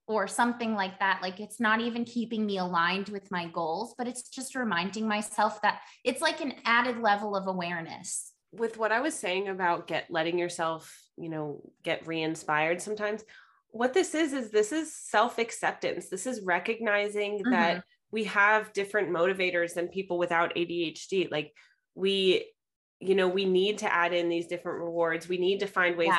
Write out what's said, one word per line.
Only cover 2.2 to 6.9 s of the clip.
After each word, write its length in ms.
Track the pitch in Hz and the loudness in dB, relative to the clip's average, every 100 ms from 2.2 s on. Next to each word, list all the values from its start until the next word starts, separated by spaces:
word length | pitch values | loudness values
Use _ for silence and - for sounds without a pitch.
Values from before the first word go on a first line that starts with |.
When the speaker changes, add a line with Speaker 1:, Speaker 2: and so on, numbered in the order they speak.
| 226 226 208 | -4 -2 0
Speaker 1:
me 120 | 196 | 0
aligned 520 | 180 175 170 190 196 | 0 2 2 0 -4
with 220 | 202 - | -10 -6
my 160 | 180 170 | -6 -4
goals, 460 | 170 160 170 240 - | -4 -2 -4 -6 -6
but 100 | 247 | -8
it's 220 | - - | -8 -12
just 260 | - 254 262 | -12 -8 -4
reminding 500 | 233 170 190 202 220 | 0 0 0 -2 -2
myself 540 | 214 214 - 214 - | -2 -2 0 0 2
that 180 | 208 - - - 240 | 0 0 -12 -4 -4
it's, 160 | 254 | 0
like, 180 | 320 320 | 0 0
an 140 | 294 - | -6 -4
added 360 | 220 233 254 | 2 4 2